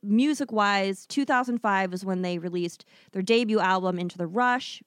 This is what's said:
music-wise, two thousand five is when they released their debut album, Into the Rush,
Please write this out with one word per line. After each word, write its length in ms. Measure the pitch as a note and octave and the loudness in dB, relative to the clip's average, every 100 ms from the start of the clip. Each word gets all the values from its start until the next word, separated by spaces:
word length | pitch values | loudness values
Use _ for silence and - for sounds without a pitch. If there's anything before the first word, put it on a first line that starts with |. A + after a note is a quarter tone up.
music-wise, 1040 | G3+ A3 C#4+ D4 B3+ G#3+ G3+ G3+ G3 F#3+ - | 0 2 2 0 -2 0 2 2 0 -4 -6
two 180 | - | -4
thousand 340 | C#4 B3+ B3 A#3+ | 0 0 0 -2
five 340 | A3 F#3+ F#3+ | 0 0 0
is 120 | F#3 | -4
when 180 | F#3+ F#3 | -4 -2
they 160 | F3+ F3 | -2 -4
released 460 | F3 F3 E3+ - - _ _ | -4 -4 -4 -8 -20 _ _
their 120 | F#3+ | -2
debut 360 | F#3 A3+ A3+ G#3+ | 2 2 4 2
album, 400 | F#3 F#3+ F#3 F3+ | 4 2 0 -2
Into 180 | F3 F3+ | -4 -6
the 100 | E3+ | -4
Rush, 520 | G3+ B3 B3+ - - | 0 0 0 -4 -16